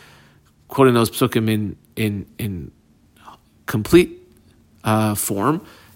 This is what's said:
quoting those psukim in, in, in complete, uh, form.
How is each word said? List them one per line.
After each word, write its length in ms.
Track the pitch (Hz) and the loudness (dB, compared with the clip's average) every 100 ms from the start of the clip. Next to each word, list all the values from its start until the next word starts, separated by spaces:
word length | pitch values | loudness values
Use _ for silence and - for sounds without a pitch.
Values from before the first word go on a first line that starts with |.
| - - - _ _ _ _ | -20 -20 -20 _ _ _ _
quoting 260 | - 131 | 2 4
those 160 | 120 110 | 4 0
psukim 380 | - 127 117 110 | 0 -2 0 -2
in, 280 | 107 104 - _ | -2 -4 -10 _
in, 320 | - 107 101 - - | -6 -6 -6 -12 -10
in 320 | 113 92 65 - _ _ _ _ - - _ _ - | -10 -8 -12 -18 _ _ _ _ -20 -20 _ _ -6
complete, 520 | 107 107 170 170 - - - _ _ _ _ | -6 4 4 4 -4 -20 -20 _ _ _ _
uh, 300 | - 107 110 | -2 0 0
form. 500 | 104 - 101 110 160 - - - | -2 -4 -2 0 -2 -6 -20 -20